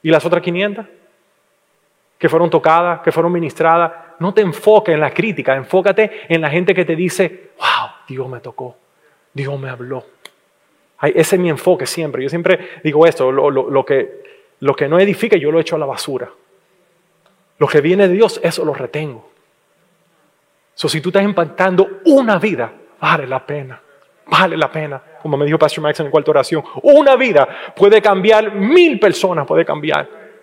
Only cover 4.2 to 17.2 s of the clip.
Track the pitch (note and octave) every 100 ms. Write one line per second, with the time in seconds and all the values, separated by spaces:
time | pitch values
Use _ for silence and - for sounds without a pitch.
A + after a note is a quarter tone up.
4.2 | F3+ G3+ G3 - G#3 G#3+ G3 D#3 D3 -
5.2 | G#3+ F3+ C3+ C3+ B2+ F#3 F#3 F#3+ G#3+ -
6.2 | - E3 D3+ E3 F3+ F3+ E3+ D#3+ F3+ -
7.2 | F3+ - - _ - - - - _ C3
8.2 | B2+ A#2+ B2 - B2 _ _ _ _ _
9.2 | _ C#3 C3+ C#3 C3+ B2 B2 C3 - _
10.2 | - _ _ _ _ _ _ _ D3 -
11.2 | D#3+ F#3 F3+ C#3+ - F3 C3 - D3+ B2+
12.2 | C3+ E3+ F3 F3+ - - D#3 D3 E3 -
13.2 | C3 C3+ C#3+ C3+ - C#3 B2+ C3+ A2 -
14.2 | - _ _ _ C#3 C3 C#3+ E3+ G3+ F3+
15.2 | A3+ F#3+ C#3+ E3 D#3+ D#3+ C#3 B2 - B2+
16.2 | B2 _ _ _ _ _ _ _ _ _